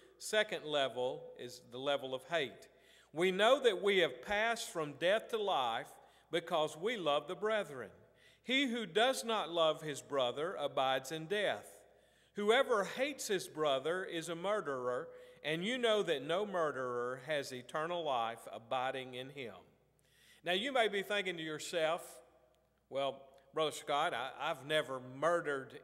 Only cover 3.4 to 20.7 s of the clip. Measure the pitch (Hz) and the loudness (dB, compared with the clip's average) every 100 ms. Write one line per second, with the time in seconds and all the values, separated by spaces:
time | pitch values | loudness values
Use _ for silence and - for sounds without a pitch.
3.4 | 220 269 240 185 202 190 156 - - 208 | 6 6 6 4 4 6 4 2 -4 0
4.4 | 226 226 - 170 147 131 170 214 - 220 | 0 -2 -4 -4 -4 0 2 2 2 -2
5.4 | 202 156 120 120 151 - - - _ 170 | 0 2 2 0 -4 -14 -20 -20 _ -4
6.4 | 165 170 151 156 208 233 151 147 147 175 | 0 2 2 0 -4 0 2 2 0 -2
7.4 | 214 214 165 131 101 - - _ - _ | 0 0 -2 -8 -12 -14 -20 _ -20 _
8.4 | - 262 277 240 202 180 254 262 226 214 | 0 2 2 0 0 4 4 2 0 -2
9.4 | 160 170 160 151 156 131 120 139 123 123 | 0 4 4 2 -4 -8 -2 2 2 0
10.4 | 170 190 143 139 131 135 127 160 160 208 | -4 -2 -2 2 2 2 -2 -8 -4 0
11.4 | 175 104 - - - _ _ _ _ - | 0 -2 -6 -20 -20 _ _ _ _ 0
12.4 | 208 247 254 220 180 - 285 277 - 185 | 4 6 6 2 2 -2 -4 -4 -2 -2
13.4 | - 143 151 135 147 185 180 165 160 170 | -2 0 2 2 0 -2 -4 -4 -4 -4
14.4 | 190 214 147 131 123 127 165 - - - | -2 0 -2 -2 0 -2 -4 -12 -20 -8
15.4 | 143 165 202 254 233 214 175 143 143 175 | -4 -2 -2 0 2 4 2 0 0 -2
16.4 | 214 180 156 131 127 120 123 131 135 151 | 0 0 0 0 -2 -2 -2 -4 -2 -2
17.4 | 135 127 120 156 165 175 156 123 113 117 | -2 -8 -6 -4 -2 -2 2 2 2 -2
18.4 | - - 117 131 131 135 131 123 131 143 | -10 -14 -2 0 0 -2 -6 -8 -10 -10
19.4 | 117 90 - _ _ _ _ _ - - | -10 -12 -20 _ _ _ _ _ -20 -8
20.4 | 165 185 269 | -2 0 2